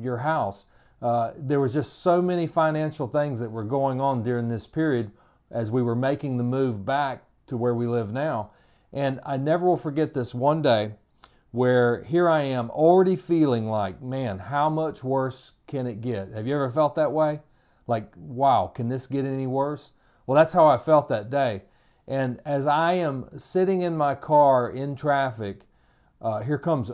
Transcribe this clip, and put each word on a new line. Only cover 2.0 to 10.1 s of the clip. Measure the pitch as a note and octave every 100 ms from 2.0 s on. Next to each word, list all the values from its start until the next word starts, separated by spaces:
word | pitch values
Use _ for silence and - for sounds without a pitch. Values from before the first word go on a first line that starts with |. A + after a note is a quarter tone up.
| F3+ F3
many | F3+ F3+ E3
financial | E3 D#3 D#3 D#3 D3+ B2
things | D3 D3 A#2+
that | A#2
were | A2+
going | G#2 C#3 C3+ C3
on | C#3 C3
during | A2+ A#2+ A#2
this | A2+ -
period | D#3+ D#3+ B2 G#2+ - _ _ _
as | A#2 A2
we | B2
were | A#2+ A#2
making | C3 D3 C#3+ B2
the |
move | A#2+ C3 C3 G#2+
back | G2 C3+ C#3+ B2 _ _ -
to | A#2+
where | A#2+ A#2+
we | A#2+
live | A#2+ G#2
now. | B2 D#3 A#2+ G#2 _ _ _ _
And | C3+ C#3 C3 -
I | C3+
never | C#3+ F3 F3+
will | E3
forget | D#3 C#3+ D3+